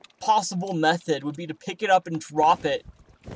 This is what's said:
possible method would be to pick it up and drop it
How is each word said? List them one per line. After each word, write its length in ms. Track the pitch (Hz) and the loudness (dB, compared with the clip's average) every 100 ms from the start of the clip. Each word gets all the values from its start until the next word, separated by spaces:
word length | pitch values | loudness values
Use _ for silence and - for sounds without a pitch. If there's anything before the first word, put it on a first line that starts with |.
| - _ | -12 _
possible 520 | - 214 185 180 196 | 0 2 0 -6 -4
method 500 | 175 156 170 - 143 | 0 0 0 -2 -4
would 140 | 143 147 | -4 -10
be 100 | 170 | -10
to 80 | |
pick 280 | 156 - 190 | -12 -12 -6
it 80 | 214 | 2
up 160 | 185 180 | 2 2
and 120 | 160 | -8
drop 460 | - 151 156 175 | -6 2 4 4
it 200 | 156 131 - - _ _ - | 0 -4 -6 -20 _ _ -18